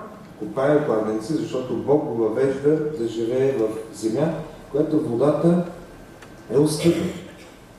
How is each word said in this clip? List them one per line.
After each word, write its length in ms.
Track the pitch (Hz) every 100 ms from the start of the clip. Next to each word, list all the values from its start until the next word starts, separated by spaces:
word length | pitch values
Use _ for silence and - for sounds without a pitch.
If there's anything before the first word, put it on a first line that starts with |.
| - - - -
копае 460 | 104 - 139 147 147
кладенци, 480 | 110 107 110 -
защото 420 | 151 - 123 - 113
Бог 300 | 117 151 156
го 100 | 117
въвежда 640 | 107 113 139 135 143 156 - -
да 80 | 117
живее 440 | 113 113 131 135
в 160 | 113 107 107 - -
земя, 380 | 110 127 170 - - - -
която 280 | 147 160 156
водата 680 | 117 117 143 - 170 175 - - - - - - - - -
е 40 | 123
оскъдна. 480 | 151 - 170 170 - - - - - - -